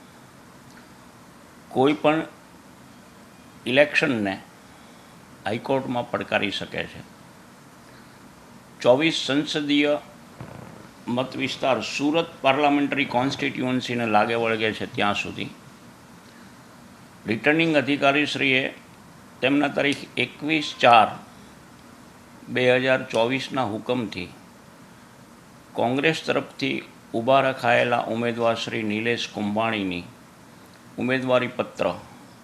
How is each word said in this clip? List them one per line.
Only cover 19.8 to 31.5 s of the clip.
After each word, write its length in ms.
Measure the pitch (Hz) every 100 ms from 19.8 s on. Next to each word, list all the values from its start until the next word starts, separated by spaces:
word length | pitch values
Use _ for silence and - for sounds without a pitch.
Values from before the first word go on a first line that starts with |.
| 139 135 - -
એકવીસ 580 | 123 - 147 160 147 -
ચાર 280 | 127 117 104 - - - - - - - - - - - - - -
બે 280 | 123 127 127
હજાર 260 | 131 131
ચોવીસના 600 | 131 117 117 131 131 135
હુકમથી 680 | 117 107 101 123 107 92 90 - - - - - - - - - - - - - -
કોંગ્રેસ 500 | - 113 131 151 160 -
તરફથી 580 | 143 127 - 135 135 - - -
ઊભા 280 | 113 117 135
રખાયેલા 580 | 131 131 120 123 123 120
ઉમેદવાર 560 | - 113 120 117 117 110
શ્રી 280 | - 113
નિલેશ 460 | 110 107 117 117 -
કુંભાણીની 720 | - 104 104 113 107 95 90 87 - - - - - - - - -
ઉમેદવારી 500 | 120 131 127 127
પત્ર 460 | 120